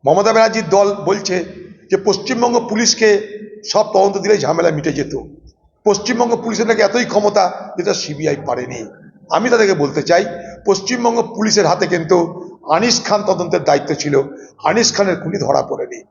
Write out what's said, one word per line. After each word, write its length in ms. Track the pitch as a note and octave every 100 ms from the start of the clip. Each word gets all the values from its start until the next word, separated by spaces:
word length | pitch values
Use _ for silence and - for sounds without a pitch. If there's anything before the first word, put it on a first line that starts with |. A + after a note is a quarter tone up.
মমতা 280 | C3 F3+ G#3
ব্যানার্জির 340 | A3 A3 A3 E3
দল 200 | G3 G3+ G3+
বলছে 320 | D3+ G#3 G3+ F3+ E3+ - - - -
যে 80 | F#3+
পশ্চিমবঙ্গ 520 | G#3 - - A#3+ A#3+ A#3+ A#3+
পুলিশকে 400 | G#3+ A#3 - A3 G3+ - - - -
সব 200 | - G3+ G#3+
তদন্ত 240 | F#3+ G3 F3
দিলে 180 | F3 G#3
ঝামেলা 320 | D3 E3 E3+
মিটে 220 | D3+ D#3
যেত। 220 | C#3+ C#3 C3+ - - - _ _ _ G#3+
পশ্চিমবঙ্গ 460 | G3 G#3 A#3 A#3+ A#3
পুলিশের 320 | A3 G3+ A3+
নাকি 120 | G#3+
এতই 240 | G3+ A#3 A#3+
ক্ষমতা 380 | G#3 G#3 G3+ F#3 - -
যেটা 180 | - E3+
সিবিআই 440 | - - D3 D3+ C#3+ D3+
পারেনি। 340 | B2 B2 A#2+ G#2+ - - _ -
আমি 160 | E3 A3+
তাদেরকে 240 | A#3 G3+
বলতে 260 | F3 C#3+ C#3
চাই, 220 | C3 E3+ G#3 - - -
পশ্চিমবঙ্গ 540 | - F#3+ - B3 A#3+ A#3 -
পুলিশের 320 | - G#3+ G3 E3+
হাতে 180 | F3+ E3
কিন্তু 320 | E3+ D#3+ F#3 E3 - - - -
আনিস 260 | D#3+ A#3+ -
খান 160 | - G#3 G3
তদন্তের 360 | E3+ F3 -
দায়িত্ব 260 | D3 C#3+ -
ছিল, 200 | C#3+ D3 C#3 C3+ - - _
আনিস 240 | D3+ G3+ -
খানের 240 | - G3 E3+
খুনি 180 | D#3+ -
ধরা 240 | - C#3
পড়েনি। 360 | - B2+ A#2+ A#2 -